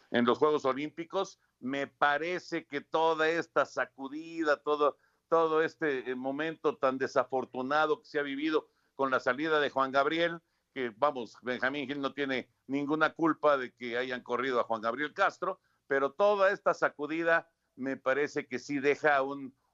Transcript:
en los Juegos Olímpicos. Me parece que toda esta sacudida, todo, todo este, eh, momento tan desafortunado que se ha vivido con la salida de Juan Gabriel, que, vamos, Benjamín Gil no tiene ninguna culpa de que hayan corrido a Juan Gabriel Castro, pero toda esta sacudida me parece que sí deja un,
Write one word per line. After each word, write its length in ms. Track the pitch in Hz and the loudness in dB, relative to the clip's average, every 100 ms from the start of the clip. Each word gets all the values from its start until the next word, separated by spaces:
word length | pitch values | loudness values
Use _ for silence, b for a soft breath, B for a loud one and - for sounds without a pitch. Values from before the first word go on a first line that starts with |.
| _ | _
en 140 | 120 120 | 2 2
los 120 | 120 | 4
Juegos 280 | 151 151 131 | 2 2 0
Olímpicos. 760 | 131 151 156 165 185 190 - _ _ | -2 -4 -10 -8 -6 -6 -8 _ _
Me 280 | 123 139 139 | -8 -6 -6
parece 800 | - 147 143 165 180 - 165 - | 0 2 2 -2 -6 -6 -8 -6
que 160 | 143 | -8
toda 480 | - 160 160 156 160 | -4 0 2 2 0
esta 360 | 170 - - 127 | 0 -2 0 0
sacudida, 920 | - 123 - 135 151 165 165 156 143 | -2 -6 -8 -12 -10 -10 -4 0 0
todo, 340 | 147 147 147 - _ _ _ | 0 2 2 0 _ _ _
todo 320 | 165 165 156 | 2 2 2
este, 480 | 160 - 156 131 120 | 0 -2 -2 -2 -4
eh, 60 | 127 | -6
momento 600 | 131 139 160 160 156 - | -4 -4 -4 -2 -2 0
tan 200 | 135 131 | 0 0
desafortunado 1040 | 131 135 123 131 117 127 131 147 156 147 | 0 0 0 -2 -4 -4 -2 0 2 0
que 60 | - | -4
se 120 | 147 | -4
ha 40 | |
vivido 460 | 143 139 156 156 - _ _ - | -4 -2 0 0 -2 _ _ -4
con 160 | 135 | 0
la 100 | 127 | 0
salida 400 | - 127 160 151 | 0 0 2 2
de 80 | 139 | 2
Juan 240 | 135 131 | 0 2
Gabriel, 460 | 135 143 165 170 170 - _ _ | 2 2 2 0 -2 -12 _ _
que, 180 | 139 123 107 | -6 -6 0
vamos, 400 | 143 135 107 - | 0 0 -6 -8
Benjamín 460 | 113 123 127 147 135 | -6 -2 -2 -2 -6
Gil 140 | 143 | -4
no 120 | 135 | -4
tiene 360 | 139 139 131 - _ - | -4 -4 -4 -6 _ -6
ninguna 460 | 139 143 156 156 | -4 -2 0 0
culpa 440 | - 160 147 147 143 | 2 0 2 2 2
de 140 | 123 | 0
que 260 | - 120 117 | -8 -6 -4
hayan 240 | 131 123 | -4 -6
corrido 380 | - 120 131 123 | -4 -2 0 0
a 60 | - | 0
Juan 160 | 113 | -2
Gabriel 320 | 113 120 147 | -2 -4 -4
Castro, 480 | 165 185 - 180 190 _ _ - | 0 0 0 -6 -6 _ _ -2
pero 240 | 139 139 | 2 2
toda 400 | - 202 208 190 | 2 2 4 4
esta 220 | 202 - | 2 0
sacudida 760 | 165 151 - 147 160 165 165 - _ _ - | 2 0 -2 -6 -2 2 2 0 _ _ -10
me 180 | 131 135 | -8 -4
parece 500 | 131 131 147 147 139 | -2 0 0 -4 -6
que 140 | 123 | -8
sí 200 | - 143 | -6 -2
deja 420 | 139 135 151 143 | 0 2 2 2
un, 340 | 135 143 135 - _ | 0 -6 -12 -16 _